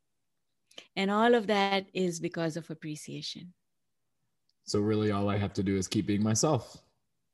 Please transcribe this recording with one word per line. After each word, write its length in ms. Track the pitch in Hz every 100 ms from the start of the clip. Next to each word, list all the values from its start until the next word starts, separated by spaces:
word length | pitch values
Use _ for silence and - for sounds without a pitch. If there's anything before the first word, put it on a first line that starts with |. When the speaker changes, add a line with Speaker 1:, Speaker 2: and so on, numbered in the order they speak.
| _ _ _ _ _ _ _ - - -
Speaker 1:
And 140 | 196
all 240 | 208 233
of 120 | 240 202
that 400 | 208 196 196 196
is 280 | - 185 170
because 360 | 170 170 165 160
of 140 | 156
appreciation. 840 | 156 160 151 - 143 147 - 180 - _ _ _ _ _ _ _ _ _ _
Speaker 2:
So 160 | - 107
really 300 | 104 107 107
all 180 | 101 101
I 80 | 101
have 160 | 101
to 80 | -
do 140 | 95 98
is 100 | 92
keep 200 | 107 92
being 160 | 101
myself. 560 | 107 110 156 135 - - - _ _ _ _